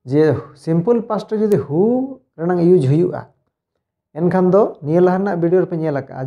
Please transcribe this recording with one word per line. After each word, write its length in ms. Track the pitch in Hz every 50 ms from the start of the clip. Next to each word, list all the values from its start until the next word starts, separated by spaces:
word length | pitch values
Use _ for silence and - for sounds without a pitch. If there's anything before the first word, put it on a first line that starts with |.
| -
ᱡᱮ 320 | 127 135 151 156 156 - - - - -
ᱥᱤᱢᱯᱮᱞ 460 | - - 160 165 170 170 240 240 233
ᱯᱟᱥᱴ 300 | 208 - 214 - - -
ᱨᱮ 60 | 220 208
ᱡᱩᱫᱤ 180 | 220 208 208
ᱦᱩ 240 | - - 139 143 170 202 226 247 254 262 277 262 - _ _ _
ᱨᱮᱱᱟᱜ 240 | 156 165 175 180 175
ᱤᱭᱩᱡᱽ 240 | 170 175 185 175 135
ᱦᱩᱭᱩᱜᱼᱟ, 360 | 131 143 160 180 - - 123 - - _ _ _ _ _ _ _ _ _ _ _ _ _ _ _ _ -
ᱮᱱᱠᱷᱟᱱ 360 | 151 170 175 180 185 185 180
ᱫᱚ 120 | 185 202 233 - - -
ᱱᱤᱭᱟᱹ 180 | 143 143 160 180
ᱞᱟᱦᱟ 180 | 180 180 185 190
ᱨᱮᱱᱟᱜ 220 | 202 202 185 170
ᱵᱷᱤᱰᱤᱭᱳ 200 | 170 170 180 185 170
ᱨᱮᱯᱮ 120 | 170 175
ᱧᱮᱞ 200 | 160 160 156 143
ᱟᱠᱟᱜᱼᱟ 280 | 139 135 135 135 135 131